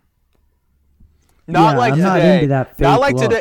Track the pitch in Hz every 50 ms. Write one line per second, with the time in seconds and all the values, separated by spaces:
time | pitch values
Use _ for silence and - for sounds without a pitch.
0 | _ _ _ _ _ _ _ _ _ _ _ _ _ _ _ _ _ _ _ _
1 | - _ _ _ _ _ _ _ _ 165 175 - 160 156 143 131 - - 139 156
2 | 180 190 180 175 170 180 185 170 147 135 139 131 123 - - - 170 170 202 247
3 | 277 277 - 127 226 226 226 220